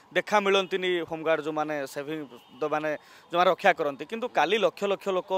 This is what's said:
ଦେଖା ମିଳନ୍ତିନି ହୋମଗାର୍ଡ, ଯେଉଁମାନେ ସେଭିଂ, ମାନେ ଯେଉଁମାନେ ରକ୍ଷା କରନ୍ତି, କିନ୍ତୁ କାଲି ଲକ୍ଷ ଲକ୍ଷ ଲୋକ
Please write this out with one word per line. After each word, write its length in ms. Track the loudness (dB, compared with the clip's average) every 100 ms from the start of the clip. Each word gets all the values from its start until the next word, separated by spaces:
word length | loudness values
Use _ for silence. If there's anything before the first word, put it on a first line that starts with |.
| _
ଦେଖା 240 | -4 2 2 4
ମିଳନ୍ତିନି 440 | 2 2 -2 -2 -2 -4
ହୋମଗାର୍ଡ, 300 | -4 0 0
ଯେଉଁମାନେ 340 | 0 -4 -4 -4 -6
ସେଭିଂ, 320 | -10 -8 -10 -10 -18 -16 -6
ମାନେ 280 | -2 -2 -2 -6 -10 -20 -4
ଯେଉଁମାନେ 200 | 2 4
ରକ୍ଷା 200 | 4 4
କରନ୍ତି, 300 | 4 0 -4 -8
କିନ୍ତୁ 220 | -8 -2
କାଲି 280 | 2 2 4
ଲକ୍ଷ 240 | 2 0
ଲକ୍ଷ 240 | -2 -2 -2
ଲୋକ 220 | -2 0